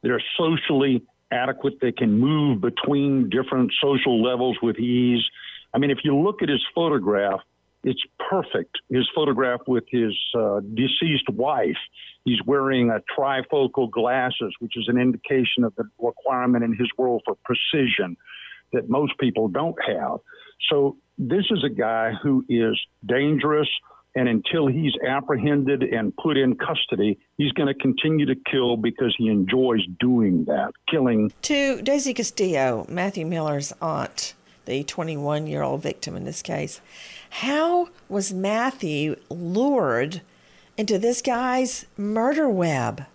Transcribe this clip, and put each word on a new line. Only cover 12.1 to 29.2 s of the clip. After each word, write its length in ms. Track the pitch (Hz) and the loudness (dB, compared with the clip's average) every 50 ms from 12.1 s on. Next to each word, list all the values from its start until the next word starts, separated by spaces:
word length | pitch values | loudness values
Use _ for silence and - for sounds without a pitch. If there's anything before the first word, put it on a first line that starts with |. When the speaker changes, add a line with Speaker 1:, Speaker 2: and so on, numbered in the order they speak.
| - _ _ | -20 _ _
Speaker 1:
he's 180 | 131 123 113 95 | 0 0 0 2
wearing 460 | 110 139 139 135 135 135 127 120 117 | 0 2 2 2 2 2 2 2 2
a 100 | 113 104 - - - - | 2 0 -4 -4 -2 -2
trifocal 720 | 139 139 135 131 127 - - 147 135 123 - 139 127 113 | 0 0 0 -2 -2 0 2 2 2 2 2 0 -2 0
glasses, 640 | 107 120 113 120 127 131 127 127 120 - 120 101 - - | 0 0 0 2 2 2 0 0 -2 -4 -6 -6 -6 -8
which 180 | 120 113 - | -10 -8 -6
is 120 | 120 107 113 | -6 -2 0
an 100 | 120 123 | 2 4
indication 680 | 123 127 120 110 - - 139 131 123 117 - 127 120 | 4 2 2 0 -2 0 2 2 2 2 2 2 0
of 100 | 110 - | 0 0
the 80 | - - 107 _ _ | -4 -8 -8 _ _
requirement 640 | 117 120 - - - - - 127 123 123 123 117 117 | -4 -4 -4 -2 -4 -2 0 0 2 2 2 2 2
in 100 | 117 113 | 0 0
his 140 | 101 123 110 - - | 0 -2 -4 0 0
world 240 | 127 127 120 110 - | 0 0 0 0 -2
for 120 | - 101 _ _ | -4 -6 _ _
precision 720 | - 123 - - - - 151 135 120 107 - 98 90 87 _ _ - - - - - - - _ _ | -4 -2 -2 -2 -2 0 0 2 0 0 0 -2 -4 -4 _ _ -20 -20 -18 -18 -20 -20 -20 _ _
that 160 | - 127 - - | -4 -4 -2 0
most 280 | 120 139 151 139 - - | 0 0 0 0 -2 0
people 300 | 139 123 101 110 110 107 | -2 0 0 0 -2 0
don't 280 | 87 135 156 165 165 - - | 0 -2 -2 -2 -4 -4 -4
have. 320 | - 104 - - - - - _ _ - - - - - _ - - | -4 -2 -2 -4 -4 -6 -6 _ _ -20 -20 -20 -20 -12 _ -2 0
So 260 | 156 143 139 139 135 - _ _ _ - | 2 4 2 2 0 -4 _ _ _ -6
this 260 | - 120 143 202 196 - | -2 0 0 0 2 2
is 120 | 233 175 | 0 0
a 60 | 143 143 | 0 -2
guy 440 | 110 98 120 113 117 113 113 113 113 98 | -2 0 0 0 0 0 0 0 -2 -2
who 220 | - 143 135 127 127 - | 0 2 2 2 2 2
is 320 | 120 120 113 113 - - - _ _ _ - | 2 2 2 2 0 -2 -6 _ _ _ -4
dangerous, 640 | 101 120 131 143 147 156 139 - 151 151 151 151 - - - _ - - - _ _ _ | -2 0 2 2 2 2 2 2 2 2 2 0 0 -4 -8 _ -14 -20 -20 _ _ _
and 140 | 131 127 123 | 0 0 2
until 380 | 117 107 - - - 165 151 | 2 0 0 0 0 2 2
he's 280 | 139 127 156 160 143 - - - | 2 2 2 0 0 0 -2 -2
apprehended 760 | 127 131 139 131 - 147 120 98 147 147 143 135 131 143 127 | -2 -2 -2 0 -2 -2 0 2 2 2 2 2 2 2 0
and 340 | 127 123 - 113 107 104 - | 0 0 0 0 -2 -2 -4
put 220 | - - 165 147 135 | -2 -2 0 2 4
in 160 | 135 127 117 | 4 2 2
custody, 600 | - - - 160 - - - 120 95 101 107 98 - _ _ _ | 0 -2 -4 -2 -2 -2 -2 0 0 2 0 0 -2 _ _ _
he's 160 | - 143 139 | -2 -2 0
gonna 220 | 117 - 151 135 139 | 2 0 0 0 0
continue 500 | 135 - 135 127 135 - 156 160 156 147 | 0 0 0 0 2 0 2 2 2 2
to 100 | 131 131 131 - - | 2 0 -2 -4 -4
kill 280 | - 135 123 123 120 110 | 0 0 2 2 0 0
because 360 | 107 117 113 - 131 117 - | 0 -2 -2 0 0 0 0
he 100 | - | 2